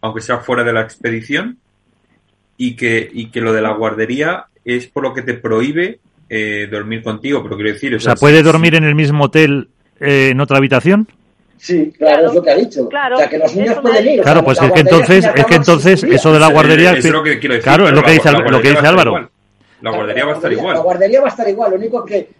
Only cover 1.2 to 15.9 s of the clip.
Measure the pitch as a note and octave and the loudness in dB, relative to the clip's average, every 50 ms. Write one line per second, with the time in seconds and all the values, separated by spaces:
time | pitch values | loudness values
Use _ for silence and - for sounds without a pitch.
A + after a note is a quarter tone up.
1.2 | A2 A2+ C#3 D#3 G3 A#3+ B3 - _ _ _ _ _ _ _ _ _ _ _ _ | -8 -8 -8 -8 -8 -8 -12 -16 _ _ _ _ _ _ _ _ _ _ _ _
2.2 | _ _ _ _ _ _ _ _ B2+ B2 A#2 - B2+ A#2 A2+ A2+ A2 - - A#2 | _ _ _ _ _ _ _ _ -8 -8 -8 -6 -4 -4 -2 -4 -4 -6 -12 -14
3.2 | A2+ A2+ - A#2+ A2+ A2+ A2 A2 A2 A2 G#2+ G#2+ A2+ G#2+ G#2+ G#2+ A2 A2 B2 C#3 | -14 -12 -10 -6 -4 -2 -2 -2 -2 -4 -4 -4 -4 -6 -4 -4 -6 -6 -4 -4
4.2 | D3 D#3+ F3+ F#3+ - _ _ _ _ A#2+ B2 B2 A#2+ - _ C#3+ C3+ C3 A2+ C3 | -4 -4 -6 -8 -10 _ _ _ _ -8 -6 -6 -8 -8 _ -8 -8 -6 -8 -8
5.2 | A#2+ B2 A#2 A2+ - A2+ A2 A2 B2 C#3 D3 E3 F3 G3 A#3 - _ _ _ _ | -8 -8 -10 -8 -6 -4 -4 -4 -4 -4 -4 -4 -6 -6 -8 -14 _ _ _ _
6.2 | _ _ A#2 G#2+ G#2+ G#2+ G#2 G#2 G#2 G2+ G#2 G#2 G#2 G#2+ A2+ A2+ A2+ A#2+ G#2+ G#2+ | _ _ -10 -8 -8 -6 -8 -8 -10 -10 -10 -12 -10 -10 -10 -10 -8 -10 -10 -8
7.2 | - C3+ C#3+ C3 - G#2+ - G2 G#2 G#2+ G#2 - - C#3 B2 A2 A2 A2+ B2 - | -6 -4 -4 -4 -4 -8 -10 -6 -6 -6 -6 -6 -8 -6 -6 -4 -2 -2 -2 2
8.2 | C#3 D3 D3+ D#3+ D3+ D#3+ D#3 D#3+ E3 E3+ D#3 D#3+ D#3 D3+ D3 D3+ D#3 C#3+ D3 D3+ | 4 4 6 6 6 4 2 2 2 2 2 2 0 0 0 0 0 0 0 0
9.2 | C#3+ C3 - D#3 D#3 D3 C#3+ C#3 - - _ _ _ _ _ _ C#3+ C#3 C#3 C#3 | -2 0 2 2 2 2 0 -4 -6 -10 _ _ _ _ _ _ -2 0 2 2
10.2 | C3+ C3+ B2+ C3 C#3+ - C#3 C3+ C3+ C3+ C3+ B2+ - E3+ F#3+ G#3 A3 - _ _ | 2 2 2 0 -2 0 0 0 2 2 0 2 2 2 2 2 0 -2 _ _
11.2 | _ _ _ _ _ _ _ _ - - F3+ E3 D3+ - - _ - D3+ D3 D3 | _ _ _ _ _ _ _ _ -8 -4 -2 -2 -2 -4 -4 _ 2 2 4 4
12.2 | E3 D#3+ D#3+ F3 E3+ D#3+ C#3+ F3 A#3+ A3+ - - B2+ - - C#4+ C#4+ B3+ B3 C4 | 2 2 2 0 2 2 2 0 0 -2 -4 -6 -6 -6 -4 -6 -4 -4 -2 -2
13.2 | D4 - - - D#3 D#3 D#3+ F#3+ G#3 A3+ A3+ D4 C4 A#3+ A3+ G#3+ G#3+ C4 D4+ A#3 | -2 -2 -2 -2 -2 -2 -2 -2 -2 -2 -4 -2 -2 0 0 2 2 2 0 2
14.2 | - C#3+ D3+ E3 D#3 C#3 C3 - C3+ C3 - D#3+ D3+ C#3 E3+ E3 C#3+ D3+ F#3 F#3+ | 0 2 2 2 2 2 0 2 2 2 2 2 4 4 4 4 4 4 4 4
15.2 | G#3 G#3+ - C3+ C#3+ - E3+ E3 C#3+ F3 E3+ D3+ C#3+ F#3 | 4 4 2 2 2 4 2 2 4 4 2 4 4 2